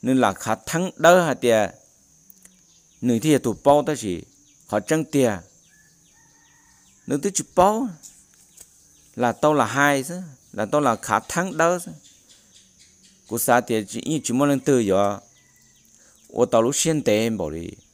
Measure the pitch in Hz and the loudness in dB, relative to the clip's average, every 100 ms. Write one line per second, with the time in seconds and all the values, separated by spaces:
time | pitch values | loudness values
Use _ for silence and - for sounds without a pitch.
0 | 117 131 113 92 - 110 - 165 180 - | 0 2 2 0 -4 -6 -4 -4 -4 2
1 | 160 180 165 131 123 110 104 - _ _ | 6 6 4 -2 2 2 0 -6 _ _
2 | _ _ _ - _ _ _ _ _ _ | _ _ _ -20 _ _ _ _ _ _
3 | 120 117 151 143 120 101 143 143 143 143 | -2 0 2 2 0 0 4 4 2 -4
4 | 107 87 - _ _ _ _ 104 180 160 | -6 -8 -10 _ _ _ _ -4 -2 -4
5 | 147 143 123 98 85 _ _ _ _ _ | -2 0 0 -2 -12 _ _ _ _ _
6 | _ 906 906 _ _ _ _ _ _ _ | _ _ _ _ _ _ _ _ _ _
7 | - 135 139 - - - 185 220 254 160 | -6 -4 -4 -6 -4 2 2 2 -6 -10
8 | - - _ _ _ - - _ _ _ | -20 -20 _ _ _ -20 -20 _ _ _
9 | _ - 120 113 151 151 110 127 143 143 | _ -4 -2 0 0 2 0 2 2 0
10 | 131 175 175 131 _ - 104 147 143 110 | -4 -12 -14 -20 _ -8 -2 0 0 -2
11 | - 107 - - 185 160 165 180 175 160 | -2 -2 -2 -4 -4 0 0 0 -6 -18
12 | - _ _ - _ _ _ _ - _ | -20 _ _ -20 _ _ _ _ -20 _
13 | _ _ _ 117 - 120 101 113 101 117 | _ _ _ -6 2 2 2 -4 -4 -8
14 | - 156 - 123 143 139 131 131 107 95 | -4 -4 -2 0 0 0 2 2 2 2
15 | 101 101 _ _ _ _ _ _ _ _ | 0 -4 _ _ _ _ _ _ _ _
16 | _ _ _ - 123 117 117 147 160 156 | _ _ _ -2 2 2 2 0 -2 0
17 | 120 107 117 110 80 80 85 - _ | 0 0 0 -4 -6 -8 -12 -16 _